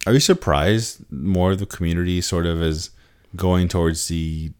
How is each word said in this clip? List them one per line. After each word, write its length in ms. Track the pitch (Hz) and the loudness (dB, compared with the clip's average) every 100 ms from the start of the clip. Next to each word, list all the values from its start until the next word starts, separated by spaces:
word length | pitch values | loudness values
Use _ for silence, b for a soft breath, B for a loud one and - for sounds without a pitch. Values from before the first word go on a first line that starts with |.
| - | 0
Are 60 | |
you 60 | 131 | 2
surprised 800 | 170 180 - 71 82 110 110 - - | 4 2 2 2 4 2 -2 -10 -14
more 400 | 69 82 92 92 | -6 0 2 2
of 60 | 95 | 0
the 80 | 95 | -4
community 540 | - 82 85 90 90 | -4 -2 0 0 -2
sort 260 | - 87 85 | -2 -2 0
of 160 | 82 | 0
is 280 | 82 80 - - _ _ _ - | -2 -2 -8 -16 _ _ _ -2
going 320 | 92 90 90 | 2 2 2
towards 400 | 90 82 80 - | 0 0 -2 -4
the 440 | 82 80 80 80 | -4 -4 -4 -8